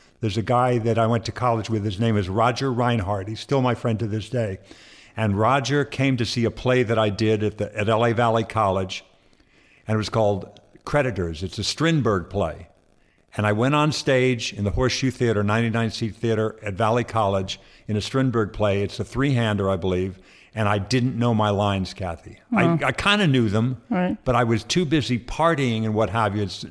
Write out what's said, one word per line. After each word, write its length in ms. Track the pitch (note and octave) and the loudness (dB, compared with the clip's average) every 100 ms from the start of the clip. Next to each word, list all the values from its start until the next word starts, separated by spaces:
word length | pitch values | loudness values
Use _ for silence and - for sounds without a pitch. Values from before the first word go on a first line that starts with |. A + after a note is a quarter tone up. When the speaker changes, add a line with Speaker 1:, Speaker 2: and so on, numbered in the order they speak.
| _ _ | _ _
Speaker 1:
There's 160 | A2 G2 | -4 -2
a 60 | |
guy 340 | G2+ B2 B2+ B2 | 0 2 2 2
that 200 | A2+ A2+ | 2 2
I 80 | A2+ | 2
went 180 | A#2 - | 0 -2
to 60 | |
college 380 | - B2 A2+ G#2 | -2 0 0 -2
with. 120 | A2 | -2
His 160 | G#2 F#2 | -2 0
name 160 | A2+ G#2 | 0 2
is 120 | F2+ | 0
Roger 420 | G2 A#2 A#2 C3+ | 2 0 0 -2
Reinhardt. 560 | A#2+ B2 A#2+ F#2 G#2 G2 | 0 0 0 -2 -4 -6
He's 120 | A2 | -10
still 220 | - C#3 | -2 0
my 120 | B2+ A#2 | 2 0
friend 220 | A#2+ A2 | -2 -2
to 80 | A2+ | -2
this 220 | G#2+ G2 | -4 -4
day. 300 | B2 G#2+ F#2+ - - - - - - | -4 -4 -6 -14 -20 -20 -20 -16 -2
And 200 | A2 G2 | 0 2
Roger 460 | A2 C#3 B2 C#3+ | 4 2 2 0
came 320 | C#3 - C3+ B2+ | 0 0 0 2
to 80 | A2+ | -2
see 200 | - A2+ | 0 -2
a 60 | |
play 320 | - B2+ B2+ | 0 0 2
that 160 | A2 A2+ | 2 2
I 100 | G#2+ | 2
did 340 | F#2+ A2 A2 | 2 2 2
at 140 | G#2 G2+ | 0 -2
the, 180 | G2+ - | -6 -2
at 120 | G#2 | 0
L 160 | A2 A#2+ | 2 2
A 80 | |
Valley 300 | A2 A#2 A2+ G#2+ | 2 2 2 0
College, 580 | A2 G2+ F#2+ F#2+ - - _ _ _ _ _ _ _ - | 0 2 0 -2 -8 -14 _ _ _ _ _ _ _ -4
and 80 | A2 | -2
it 20 | |
was 120 | G2+ | 0
called 500 | A#2 G#2 G2 - - _ - - | 0 2 0 -6 -18 _ -18 -2
Creditors. 560 | D3 C3 F#2+ E2+ D#2+ | 0 0 -2 -4 -6
It's 140 | F#2 - | -8 -6
a 40 | |
Strindberg 680 | G2 - D#3+ D#3+ A2+ G2 E2 | -6 0 2 2 2 0 -2
play. 380 | G2 E2+ D#2+ F2 _ _ _ _ _ _ - | -4 -4 -6 -16 _ _ _ _ _ _ -2
And 100 | G#2 | 0
I 60 | |
went 220 | G#2 B2+ D3 | 2 2 4
on 160 | D3+ | 2
stage 580 | - - C3 B2+ A#2+ - | 0 2 4 4 0 -4
in 120 | - G2+ | -4 -2
the 60 | |
Horseshoe 380 | A2+ B2+ - C3 | 0 0 0 -2
Theater, 300 | - A#2+ G#2 | 0 2 2
ninety-nine 480 | G2+ A2 A#2 A2+ A2 | 2 2 0 0 -2
seat 240 | - A2+ F#2+ | -4 -6 -4
theater 420 | A#2 A2 A2 - | -2 0 -2 -4
at 120 | G#2 F#2 | -10 0
Valley 280 | A2 A#2+ A2+ | 2 2 0
College 540 | A2+ G2+ G2 F#2+ - - - - | 0 0 0 -4 -10 -16 -18 -6
in 80 | G#2+ | -4
a 60 | |
Strindberg 500 | - C3+ C3 A#2 G2 | -2 0 0 0 -2
play. 300 | - G#2 G2 | 0 0 0
It's 160 | G2+ - | -2 -6
a 60 | G#2 | -6
three-hander, 640 | B2+ C#3 B2 A2 G2+ G2 | -2 0 2 2 0 0
I 80 | F#2+ | 0
believe. 420 | F#2+ F#2 F#2+ F#2 - - - | 0 0 -2 -6 -20 -20 -12
And 140 | A2+ G#2 | -2 0
I 120 | G#2 | 0
didn't 380 | G2 B2+ B2+ A#2 | 0 0 0 0
know 160 | A#2+ | 0
my 160 | A2 G#2 | 2 2
lines, 440 | G2+ G#2 G2 F#2 | 2 2 0 -4
Kathy. 460 | - F#2 E2 - - _ | -6 -8 -8 -14 -20 _
Speaker 2:
Uh-huh. 240 | A#3+ E3+ E3 | 2 2 2
Speaker 1:
I, 60 | C#3 | 0
I 40 | |
kinda 360 | - G3+ G#3 F3+ | 0 0 2 4
knew 200 | C3 A2+ | 4 2
them, 340 | G#2 A#2+ B2 - | 2 0 -4 -4
Speaker 2:
Right. 280 | F#3+ F3+ A3 - | -2 -2 -2 0
Speaker 1:
but 100 | A#2+ | 0
I 80 | |
was 220 | A#2+ A#2 - | 2 0 0
too 180 | F3 E3+ | -2 0
busy 320 | D#3 B2 A#2+ | 0 0 -4
partying 680 | - - E3 D#3 C3 A2 A2 | -4 0 0 2 0 0 0
and 80 | |
what 160 | G#2+ G#2+ | 0 0
have 260 | A2+ G#2+ G#2 | 0 0 0
you. 80 | |
It's 220 | G2+ - - | -4 -6 -14